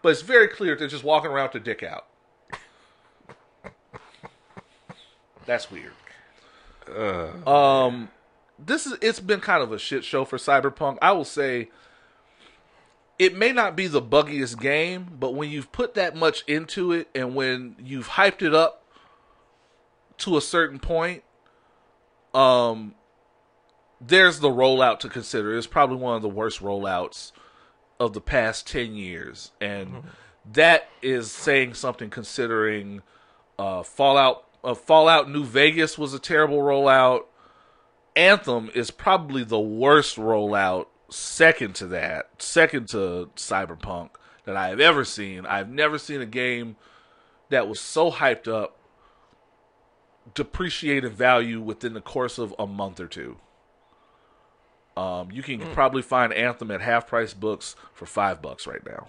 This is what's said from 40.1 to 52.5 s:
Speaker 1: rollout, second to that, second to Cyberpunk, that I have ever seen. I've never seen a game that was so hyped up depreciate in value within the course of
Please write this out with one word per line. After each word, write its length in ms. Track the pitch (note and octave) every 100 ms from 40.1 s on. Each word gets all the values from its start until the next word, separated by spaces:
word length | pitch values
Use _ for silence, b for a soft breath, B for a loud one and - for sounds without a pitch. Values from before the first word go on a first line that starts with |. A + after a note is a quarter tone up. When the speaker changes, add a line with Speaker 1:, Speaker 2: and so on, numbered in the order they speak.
| -
Speaker 1:
rollout, 720 | A2 A2 G#2 G#2 F#2+ F#2 - _ _
second 640 | - - - E3 D#3+ G#2+ F#2
to 100 | F#2
that, 440 | F2 D#2 - - _
second 480 | - E3+ D#3+ C#3 A2+
to 400 | A2 F#2+ F2 F2 -
Cyberpunk, 760 | - G2 F#2 E2 G2+ F2+ E2+ _ b b -
that 120 | G2
I 120 | F#2
have 100 | A2
ever 260 | D#3 D3 A#2
seen. 400 | - G2+ F#2 F2+
I've 240 | G2 G2
never 300 | C3+ D3+ D3+
seen 200 | - C#3+
a 60 | A#2
game 520 | B2 B2 A#2+ A#2 G#2+ b b b b b b _
that 180 | C3 G#2
was 100 | G#2+
so 320 | - D#3 E3+
hyped 360 | C#3 C#3+ A2+ A#2
up 280 | A2 G2+ _ _ _ b b b _ _ _ _ _ _ _ _ _ -
depreciate 680 | - C#3 - F3+ - D3+ C#3
in 80 | B2+
value 480 | G#2 B2+ B2+ A#2 A2+
within 340 | A2 A2 A#2+
the 80 | A2
course 360 | - C#3 B2 -
of 180 | A2